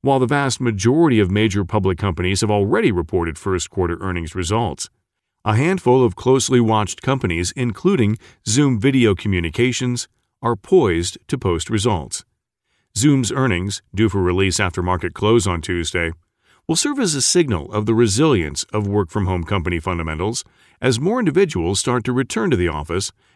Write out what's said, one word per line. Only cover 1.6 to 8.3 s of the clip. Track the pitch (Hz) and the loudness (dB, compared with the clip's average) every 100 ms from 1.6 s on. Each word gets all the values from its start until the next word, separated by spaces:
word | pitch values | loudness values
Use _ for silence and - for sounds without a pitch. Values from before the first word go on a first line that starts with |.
public | 92 107 98 87 | -2 0 0 0
companies | 101 87 90 95 | -2 -2 -2 0
have | 107 | 0
already | 104 101 185 214 | 2 2 2 2
reported | 90 80 92 82 76 | 0 -2 -2 -2 -4
first | 101 92 - | -4 -4 -4
quarter | - 87 85 | -4 -4 -2
earnings | 95 87 80 92 | -6 -6 -6 -6
results, | 85 107 110 67 - _ _ _ _ _ | -2 -2 -2 -6 -12 _ _ _ _ _
a | 107 107 | -2 0
handful | 156 190 - 127 | 2 0 2 4
of | 123 | 4
closely | 92 127 131 - 127 | 0 2 2 4 2
watched | 113 110 101 - | 4 2 -2 -4
companies, | - 135 104 85 87 - | -2 -2 0 -2 -4 -4
including | 123 104 180 196 104 107 - | -4 -2 0 2 2 0 -8